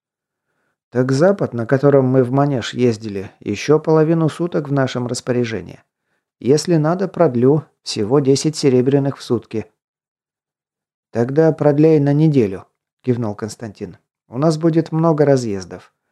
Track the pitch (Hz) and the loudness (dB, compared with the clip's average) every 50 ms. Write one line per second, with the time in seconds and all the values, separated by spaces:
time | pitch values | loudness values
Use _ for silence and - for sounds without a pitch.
0 | _ _ _ _ _ _ _ _ _ _ _ _ _ _ _ _ _ _ - 120 | _ _ _ _ _ _ _ _ _ _ _ _ _ _ _ _ _ _ -4 -2
1 | 127 127 135 131 156 190 202 196 160 117 - 117 117 113 143 135 143 143 139 139 | -2 0 0 2 2 2 2 0 -2 -6 -4 -6 -4 -2 0 2 2 4 4 4
2 | 135 127 127 131 127 120 127 139 143 147 139 123 104 - - 120 123 123 113 104 | 4 4 2 2 2 2 0 0 0 0 -2 -4 -6 -6 -4 0 0 0 0 -2
3 | 110 110 101 98 95 101 - _ - - 104 101 - - 147 156 156 - 156 160 | -6 -10 -10 -10 -10 -12 -14 _ -8 -8 -6 -4 0 0 0 2 2 2 2 2
4 | 156 156 170 165 160 156 - - 165 175 - 180 147 143 143 139 135 127 - 123 | 2 2 2 0 0 0 -2 -4 -6 -6 -4 -6 -4 -2 -2 0 0 -2 -2 -4
5 | 123 120 123 123 - - 123 123 123 110 110 95 85 87 - - _ _ _ _ | -6 -6 -6 -6 -6 -4 -2 -2 -2 -4 -4 -8 -10 -12 -16 -20 _ _ _ _
6 | _ _ _ _ _ _ _ _ - 110 139 156 - - 175 160 151 156 170 185 | _ _ _ _ _ _ _ _ 0 0 2 2 2 0 0 0 2 0 -2 -2
7 | 196 180 - 175 170 151 123 120 120 131 143 156 - - _ _ _ - - - | -4 -4 -2 0 0 0 2 2 2 2 2 2 0 -6 _ _ _ -10 -6 -6
8 | 107 98 127 151 143 131 139 135 - 156 151 - - 143 123 127 123 131 135 143 | -2 0 0 2 2 2 2 2 0 -2 -4 0 0 2 2 2 2 2 2 2
9 | 139 139 131 - - - 127 110 - - - 110 101 - _ _ _ _ _ _ | 0 -2 -4 -6 -6 -4 -4 -4 -4 -6 -8 -10 -10 -10 _ _ _ _ _ _
10 | _ _ _ _ _ _ _ _ _ _ _ _ _ _ _ _ _ _ _ _ | _ _ _ _ _ _ _ _ _ _ _ _ _ _ _ _ _ _ _ _
11 | _ _ - 110 120 120 135 151 160 160 156 - - 147 143 143 151 160 160 151 | _ _ -4 -4 -4 0 2 2 2 2 2 2 2 2 4 4 4 4 4 4
12 | 143 143 143 147 156 160 147 139 113 98 95 90 - _ _ _ _ _ _ _ | 4 2 2 2 2 2 4 2 0 0 -2 -8 -14 _ _ _ _ _ _ _
13 | _ 127 123 117 120 107 104 - 113 104 - - - 113 98 - 104 90 82 - | _ -4 -2 -2 -4 -6 -8 -8 -10 -10 -10 -12 -16 -16 -14 -14 -14 -14 -14 -18
14 | _ _ _ _ _ _ 107 120 147 170 156 151 165 170 156 165 156 - - 156 | _ _ _ _ _ _ -6 -2 0 0 0 0 0 0 0 0 -2 -2 -2 -2
15 | 160 165 160 147 151 143 139 131 123 113 98 98 92 90 92 90 - _ _ _ | 0 0 2 2 2 2 2 2 0 -2 -6 -8 -10 -12 -16 -18 -20 _ _ _
16 | _ _ | _ _